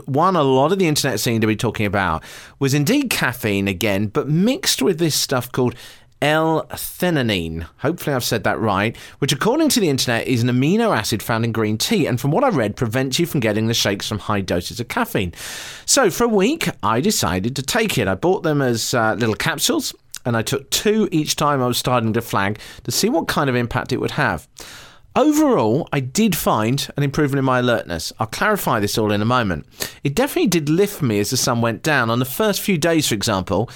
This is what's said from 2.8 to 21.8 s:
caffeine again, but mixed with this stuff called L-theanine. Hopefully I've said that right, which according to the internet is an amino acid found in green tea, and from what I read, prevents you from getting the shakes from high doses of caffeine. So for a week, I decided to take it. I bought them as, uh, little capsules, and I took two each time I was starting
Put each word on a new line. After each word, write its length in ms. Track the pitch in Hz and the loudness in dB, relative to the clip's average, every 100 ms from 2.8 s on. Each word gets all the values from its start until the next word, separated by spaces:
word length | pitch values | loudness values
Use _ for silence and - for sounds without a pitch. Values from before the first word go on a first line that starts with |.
| 147 285 262 | 2 2 0
caffeine 580 | - 135 - 110 98 98 | -2 -2 -2 -2 0 0
again, 380 | 92 110 98 107 | 0 0 0 0
but 200 | 151 127 | -2 0
mixed 540 | 160 214 277 - - | 2 2 0 -2 0
with 180 | - 160 | 0 2
this 160 | 165 | 0
stuff 380 | - - 127 - | 0 -2 -2 -2
called 220 | - 123 113 - - - _ | 0 0 -2 -14 -20 -20 _
L-theanine. 1400 | 143 156 160 160 - - - - 180 156 117 95 82 82 80 - | 0 2 2 0 -2 -10 -12 -4 0 2 0 0 -2 -6 -10 -4
Hopefully 360 | 131 - 156 131 | -4 -2 -4 -2
I've 80 | |
said 180 | - 113 | -2 -2
that 140 | 107 80 | 0 0
right, 380 | 110 95 107 - - - | 0 2 0 -4 -14 -6
which 120 | 143 | -4
according 380 | 143 208 302 311 | 0 0 2 2
to 120 | 233 | 2
the 100 | 170 | 2
internet 360 | 131 - 113 - | 0 0 -2 0
is 160 | 120 | 0
an 60 | 123 | 2
amino 480 | 123 143 214 226 131 | 2 2 2 2 0
acid 260 | - 104 | -2 -4
found 220 | - 113 | -2 -2
in 80 | 117 | 0
green 240 | 110 107 110 | 0 -2 -2
tea, 300 | - 220 110 | 0 0 2
and 120 | 127 | 0
from 120 | 139 | 0
what 120 | 180 | 2
I 60 | 277 | 2
read, 260 | 151 104 | 2 0
prevents 440 | - 117 127 135 127 | -2 -2 -2 0 0
you 80 | 165 | 0
from 140 | 117 | 0
getting 260 | 110 104 110 | 0 2 0
the 80 | |
shakes 340 | 117 113 101 - | 2 0 -2 -4
from 120 | 104 | -6
high 200 | - 104 | -2 -2
doses 400 | 92 87 - - | 0 -2 -4 -8
of 80 | 117 | -6
caffeine. 460 | 233 226 131 87 - - - - - | -4 -2 -2 -4 -6 -12 -12 -14 -10
So 240 | - 277 214 | 0 2 4
for 160 | - | 2
a 40 | 233 | 2
week, 420 | 208 208 330 - - | 4 2 2 -2 -2
I 200 | 104 117 | 0 2
decided 520 | 196 - 98 92 113 139 | 2 0 0 0 -2 -4
to 60 | |
take 360 | 127 233 220 135 | -2 0 0 0
it. 100 | 95 | 0
I 60 | |
bought 300 | 92 170 190 | 0 0 0
them 180 | 160 147 | 0 0
as, 320 | 127 113 - | 0 0 0
uh, 180 | 123 110 104 | 0 0 2
little 160 | 117 | 0
capsules, 600 | 101 160 156 - 320 - - _ - | 0 -2 0 0 0 -4 -10 _ -8
and 140 | 123 113 | -2 -2
I 20 | |
took 300 | 110 139 - | -2 -4 -4
two 360 | - 214 220 202 | -2 2 2 2
each 240 | 156 151 - | 0 -2 0
time 240 | 147 139 | 0 2
I 60 | 123 | 0
was 100 | |
starting 380 | 123 | 0